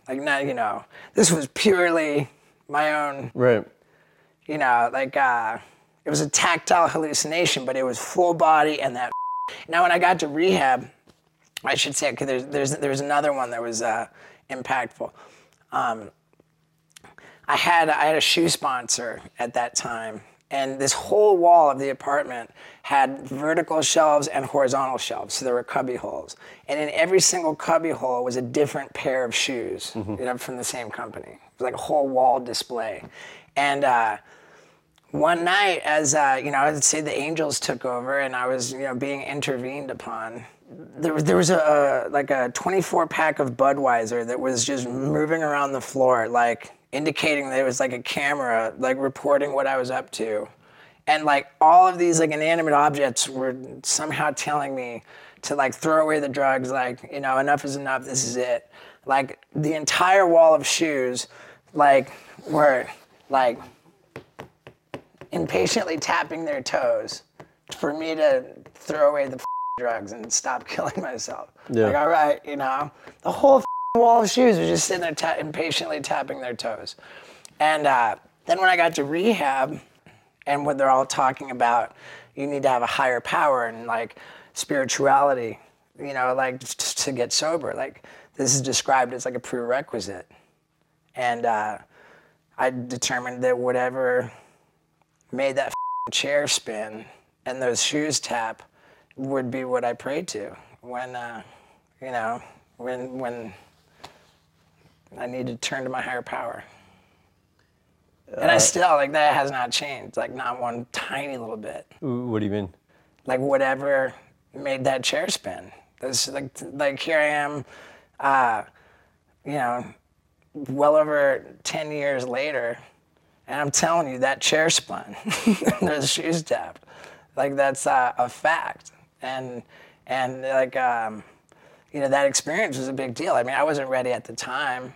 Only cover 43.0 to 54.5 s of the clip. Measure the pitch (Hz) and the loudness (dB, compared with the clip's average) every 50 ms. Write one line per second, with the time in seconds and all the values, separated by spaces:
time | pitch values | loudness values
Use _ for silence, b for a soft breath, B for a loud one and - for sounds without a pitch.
43 | 165 156 - - 160 156 147 - 143 127 117 120 135 139 139 143 139 127 123 117 | 0 0 0 0 2 2 2 0 -2 0 2 4 4 4 4 4 4 4 4 2
44 | 113 107 120 120 117 117 123 127 127 131 127 - - 143 139 127 123 120 123 131 | 2 0 -2 -2 -2 -2 -2 -2 -2 0 0 0 0 -2 -2 -4 -4 -4 -4 -4
45 | 135 147 151 151 156 151 160 165 156 147 143 143 143 139 135 127 - - - 135 | -2 0 0 0 0 0 0 0 0 0 0 0 0 0 -2 -4 -6 -4 0 2
46 | 131 127 123 117 113 117 120 120 120 117 113 - - - - _ _ _ - 139 | 4 4 4 4 2 2 2 2 4 2 2 -2 -6 -18 -20 _ _ _ -6 -2
47 | 151 160 143 - - 156 147 143 139 131 131 131 135 127 123 131 131 127 123 123 | -2 -2 -2 0 0 0 0 0 -2 -2 0 0 0 0 0 0 -2 -2 -4 -6
48 | - - - 151 143 143 147 143 131 120 113 113 113 110 - - 131 127 131 135 | -6 -6 -4 -2 0 0 0 0 0 0 0 0 0 -2 -4 -2 -2 -2 0 0
49 | 135 135 135 - - 143 143 139 147 147 139 139 135 135 135 131 123 127 131 127 | -2 -4 -4 -2 0 2 2 2 2 0 0 0 0 0 0 -2 -2 -2 -4 -6
50 | - - - - 113 113 107 104 - - - _ b b b b b b b b | -6 -8 -8 -6 -6 -4 -4 -4 -6 -8 -14 _ b b b b b b b b
51 | b - 156 156 156 151 143 139 - - _ - - 165 170 180 185 185 180 175 | b 0 0 2 2 2 2 2 0 -2 _ 4 8 10 10 10 10 8 6 4
52 | 175 175 165 160 165 156 151 151 156 160 165 170 160 156 147 143 147 151 139 143 | 2 4 4 4 2 2 2 0 2 2 2 2 2 4 4 6 6 4 4 2
53 | 143 127 120 - - 135 135 131 131 131 127 131 131 127 127 131 - - - 151 | 0 0 0 -2 -4 -4 -4 -4 -4 -4 -4 -6 -10 -14 -16 -10 -4 -4 -2 -2
54 | 156 156 135 131 151 151 143 - - 156 | -2 -4 -2 -2 -2 -2 -2 -2 -4 -2